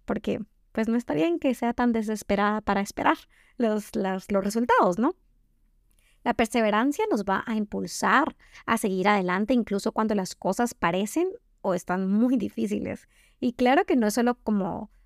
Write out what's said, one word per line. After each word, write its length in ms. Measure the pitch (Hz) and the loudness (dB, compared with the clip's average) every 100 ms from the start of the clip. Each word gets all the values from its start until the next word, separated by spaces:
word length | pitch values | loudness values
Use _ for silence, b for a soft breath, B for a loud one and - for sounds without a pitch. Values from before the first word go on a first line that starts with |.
porque 360 | - 214 - - - _ _ | -8 -6 -4 -6 -8 _ _
pues 160 | - 220 | -4 0
no 80 | 233 | 0
está 180 | - | 0
bien 240 | 294 330 339 | 0 2 2
que 160 | 277 | 0
sea 180 | 240 233 | 0 -2
tan 180 | 240 247 | 0 0
desesperada 680 | 226 214 214 - 196 202 214 | 0 -2 -6 -2 0 2 0
para 200 | - 196 | 0 -2
esperar 380 | 202 - - 320 - b b - | -2 0 0 0 -4 b b -2
los, 380 | 226 214 208 214 | 0 0 -4 -4
las, 340 | 196 190 - | -4 -4 -2
los 140 | 196 | -2
resultados, 540 | 196 220 240 494 208 175 | 0 -2 2 4 4 2
¿no? 180 | 262 - _ _ _ _ _ _ _ _ _ _ | 0 -2 _ _ _ _ _ _ _ _ _ _
La 100 | 247 | -4
perseverancia 720 | 233 226 247 220 208 262 294 440 | 0 0 0 2 2 0 0 0
nos 140 | 269 | -2
va 180 | 202 190 - | 0 -2 -2
a 100 | 220 | -4
impulsar 800 | 208 196 185 - 196 226 320 - B B | -4 -6 -8 -4 0 2 0 -6 B B
a 140 | - 226 | -4 -2
seguir 300 | 202 185 190 | 0 2 2
adelante 460 | 208 180 185 208 | 2 2 0 2
incluso 380 | 254 214 196 214 | 0 0 -2 -2
cuando 220 | - 220 | -2 0
las 220 | 214 185 - | 0 -2 -4
cosas 360 | - 190 240 | -2 0 -2
parecen 560 | - 170 180 208 311 359 - _ _ | 0 -2 0 -2 0 -2 -4 _ _
o 120 | 202 | -2
están 340 | 180 - 185 190 | -2 -2 -2 0
muy 280 | 202 247 254 | 2 2 2
difíciles. 720 | 202 - 220 208 - - - b b b | -2 -4 -4 -4 -4 -8 -14 b b b
Y 140 | 247 | -4
claro 300 | - 247 285 | 2 4 4
que 120 | 370 285 | 4 2
no 100 | 214 | 2
es 80 | |
solo 220 | 240 240 247 | 2 0 -2
como, 540 | - 208 185 170 214 _ | -2 -2 -2 -6 -12 _